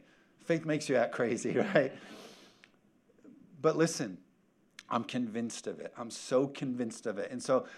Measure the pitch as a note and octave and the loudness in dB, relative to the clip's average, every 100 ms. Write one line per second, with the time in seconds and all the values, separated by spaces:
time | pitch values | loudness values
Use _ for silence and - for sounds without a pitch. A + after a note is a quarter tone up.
0 | - _ _ _ - D#3+ D#3+ D3+ - B2 | -14 _ _ _ 0 0 2 0 2 4
1 | A#2 - A#2 A#2 A#2 B2+ - D#3 C3+ - | 4 2 0 0 0 2 4 4 4 -2
2 | - - - - - _ - _ _ _ | -16 -18 -18 -20 -20 _ -20 _ _ _
3 | _ _ - - - D3 D#3 D3+ E3 - | _ _ -20 -20 -20 0 2 4 2 2
4 | A2+ F2 _ _ _ _ _ - - A#2+ | -6 -8 _ _ _ _ _ -14 -2 -2
5 | A2+ B2+ A#2 A2+ A#2 - G#2+ D#2+ - - | 0 -4 -2 -2 -4 -6 -8 -8 -10 -10
6 | A#2 - - C3 C#3 - C#3 B2 A2+ - | -12 -10 2 2 2 -2 -4 -2 -4 -4
7 | A2+ G2+ G2 B2+ B2 C3 - | -6 -4 -6 -4 2 2 0